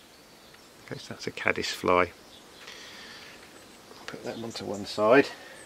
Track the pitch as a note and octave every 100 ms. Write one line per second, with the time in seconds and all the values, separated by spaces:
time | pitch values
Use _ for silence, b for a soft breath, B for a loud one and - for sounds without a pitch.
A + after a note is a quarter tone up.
0 | - - - - - - - - - -
1 | - - - - G2+ F#2 - - F#2+ F2+
2 | F2+ - - - - - B B B B
3 | B B B B B - - - - -
4 | - - - A#2 A2+ - G#2 G2+ G2+ -
5 | G#2+ C3 C#3 B B B